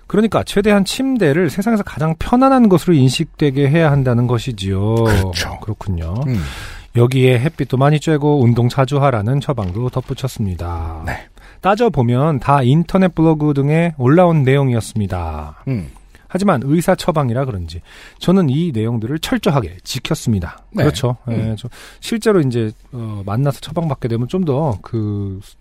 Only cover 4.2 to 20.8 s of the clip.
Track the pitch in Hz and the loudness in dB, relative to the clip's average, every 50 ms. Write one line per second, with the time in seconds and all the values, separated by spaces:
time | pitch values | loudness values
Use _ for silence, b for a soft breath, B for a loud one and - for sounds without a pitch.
4.2 | 123 120 123 113 - 131 120 98 92 98 95 95 101 107 113 117 113 110 107 101 | 2 2 0 -2 -2 -6 -8 -4 -4 -2 -2 0 0 0 2 2 2 4 2 2
5.2 | 92 92 85 85 - - 92 - - - 104 - - 98 92 85 80 80 92 120 | 2 0 -4 -4 -6 -6 -8 -10 -8 -10 -10 -8 -6 -6 -6 -4 -4 -6 -4 -4
6.2 | 147 135 123 98 76 69 B B B B B B B B - 120 120 127 131 135 | -2 -2 -2 -2 -4 -6 B B B B B B B B 2 2 2 4 4 4
7.2 | 127 127 127 117 127 - - - 143 - - 123 135 147 156 147 - 165 156 143 | 4 4 4 2 0 -2 -4 -4 -4 -2 0 2 4 4 2 2 2 0 0 2
8.2 | 147 147 147 143 120 120 117 120 120 123 - 143 131 127 143 139 139 139 120 107 | 2 2 2 4 4 4 4 4 2 2 2 0 0 0 0 0 2 2 0 0
9.2 | 101 117 139 143 - - 139 110 101 90 90 107 123 127 - 131 - - 135 - | 0 0 -2 -2 -2 -2 -4 -4 -4 -4 -4 -4 -4 -4 -4 -6 -6 -6 -8 -6
10.2 | - 131 - - 110 95 90 85 87 85 87 87 82 80 80 78 80 - - - | -6 -8 -4 -4 -4 -4 -4 -4 -6 -6 -6 -6 -6 -8 -8 -8 -8 -8 -10 -10
11.2 | - - _ B B B B B - 185 214 208 247 226 143 135 117 120 120 123 | -12 -18 _ B B B B B 0 0 2 2 2 0 2 0 0 2 2 2
12.2 | 143 165 151 120 - 139 143 143 123 120 139 165 170 - - 190 190 180 - - | 2 0 0 -2 0 2 2 4 4 4 4 2 2 2 2 2 2 2 2 2
13.2 | 160 160 160 151 147 151 143 139 135 143 151 165 170 170 160 139 123 127 151 180 | 2 2 2 2 0 0 0 0 0 2 2 2 0 0 -2 0 2 4 6 6
14.2 | 185 170 165 156 135 127 135 143 139 131 120 113 - - - 110 101 90 - 90 | 6 4 4 2 2 2 2 2 2 2 0 -2 -4 -4 -4 -4 -4 -2 -4 -6
15.2 | 85 82 78 76 76 76 78 - - 135 131 104 82 67 - - - b b b | -6 -6 -8 -8 -10 -12 -16 -12 -8 -6 -6 -6 -6 -10 -16 -20 -20 b b b
16.2 | b b - 185 208 202 170 123 - 139 147 175 - - 185 - - - 160 156 | b b -6 0 2 2 2 2 2 2 0 2 2 2 0 0 0 -2 0 0
17.2 | 143 120 113 127 143 131 110 92 85 78 82 85 B B B B B B B B | 0 0 0 -2 -2 -2 -4 -6 -8 -10 -12 -14 B B B B B B B B
18.2 | - - 180 196 180 135 123 151 175 175 123 110 110 117 123 113 107 110 151 160 | 0 2 4 4 4 2 2 0 0 -2 -2 -2 -2 -2 -2 -4 -4 -6 -6 -6
19.2 | - - 262 226 - 202 143 143 104 80 90 92 - - - 123 - - 160 - | -4 -4 -4 -2 0 0 0 0 -2 -4 -10 -14 -14 -10 -10 -10 -4 -4 -6 -4
20.2 | - - 110 95 82 80 - - - - - 208 | -2 -2 -2 -2 -2 -6 -12 -16 -20 -10 -4 0